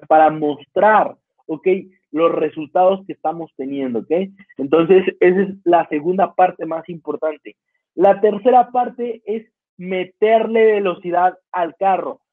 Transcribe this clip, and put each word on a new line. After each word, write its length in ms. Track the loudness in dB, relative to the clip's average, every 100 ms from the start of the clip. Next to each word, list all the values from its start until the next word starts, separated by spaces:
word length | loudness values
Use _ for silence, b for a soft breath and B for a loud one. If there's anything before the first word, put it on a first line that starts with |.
| 2
para 200 | 4 4
mostrar, 840 | 2 -6 -6 -8 0 2 2 0 -8 _ _ -12
¿ok? 220 | -6 -2 -2 -6 b _
Los 220 | -2 0
resultados 720 | 0 -4 -6 -6 0 2 0 -6
que 60 |
estamos 400 | -10 -8 -8 -12 -12
teniendo, 440 | -10 -6 -6 -6
¿ok? 300 | -4 -4 -4 -12 b -10
Entonces, 460 | 0 2 4 4 2 2
esa 220 | 2 2
es 60 | -2 -4
la 240 | 0 0 0
segunda 460 | -4 -4 -2 -2
parte 320 | 0 0 0 -10
más 220 | -10 -12
importante. 680 | -14 -10 -6 -6 -8 -16 _ _ _ _
La 260 | 0 2 4
tercera 520 | 0 0 2 2 2
parte 500 | -2 -6 -6 -10 -10
es 220 | -8 -10 -10 _ _ -16
meterle 840 | -8 -8 -6 -2 2 2 2 2 4
velocidad 640 | 4 0 -4 -4 0 0 -2 -10
al 240 | -6 -6 -2
carro. 440 | -2 -2 -4 -12 _